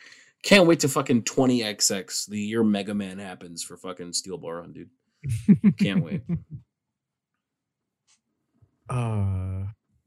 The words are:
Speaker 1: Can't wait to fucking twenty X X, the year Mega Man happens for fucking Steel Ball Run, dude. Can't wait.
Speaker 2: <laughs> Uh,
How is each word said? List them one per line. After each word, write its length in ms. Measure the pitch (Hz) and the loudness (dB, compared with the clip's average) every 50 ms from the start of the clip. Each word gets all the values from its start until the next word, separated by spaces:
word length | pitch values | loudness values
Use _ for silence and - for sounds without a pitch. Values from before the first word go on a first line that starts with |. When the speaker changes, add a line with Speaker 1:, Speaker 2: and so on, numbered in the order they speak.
| - - - - - _ _ - | -20 -20 -20 -20 -20 _ _ -4
Speaker 1:
Can't 240 | - - 196 202 175 | 4 6 8 8 8
wait 140 | 165 165 - | 6 6 4
to 80 | - 135 | 2 0
fucking 360 | - 151 131 - 127 113 101 | 0 0 2 2 2 2 2
twenty 380 | - - 143 131 127 123 120 | 0 0 2 4 4 4 2
X 280 | 107 107 101 - - - | 0 -2 -4 -2 -2 -2
X, 340 | 104 95 90 - - - - | -2 -2 -6 -8 -8 -8 -8
the 140 | 98 104 104 | -6 -6 -6
year 220 | 104 104 110 117 110 | -4 -2 0 2 2
Mega 300 | 107 104 98 98 107 104 | 2 2 0 -2 -4 -4
Man 240 | 101 98 92 95 98 | -6 -6 -6 -8 -12
happens 440 | 101 92 90 - 92 85 85 82 | -12 -14 -14 -14 -16 -16 -12 -12
for 140 | - - 87 | -14 -14 -14
fucking 360 | 85 - 92 90 - 87 87 85 | -14 -12 -12 -12 -10 -12 -8 -8
Steel 240 | - - 95 90 80 | -8 -8 -8 -12 -10
Ball 160 | 85 82 82 | -10 -10 -10
Run, 180 | 87 85 82 | -12 -12 -14
dude. 1040 | 78 80 87 - _ _ _ _ _ _ - 139 117 - - - 180 - - 202 - - | -18 -18 -20 -20 _ _ _ _ _ _ -8 -6 -6 -2 4 4 4 6 6 2 2 4
Can't 260 | 202 - - 196 - | 0 0 0 0 -2
wait. 180 | - 185 - - | -2 -8 -8 -6
Speaker 2:
<laughs> 60 | - 170 - - - 156 - - _ _ _ _ _ _ _ _ _ _ _ _ _ _ _ _ _ _ _ _ _ _ _ _ _ _ _ _ _ _ _ _ _ _ _ _ _ _ _ - _ _ _ _ - | -6 -8 -8 -8 -14 -18 -18 -18 _ _ _ _ _ _ _ _ _ _ _ _ _ _ _ _ _ _ _ _ _ _ _ _ _ _ _ _ _ _ _ _ _ _ _ _ _ _ _ -20 _ _ _ _ -6
Uh, 800 | 131 123 120 113 110 104 98 98 95 92 92 92 92 95 98 104 113 _ _ _ _ _ _ | -4 -2 -2 -2 0 0 0 0 0 -2 -4 -4 -6 -6 -6 -8 -10 _ _ _ _ _ _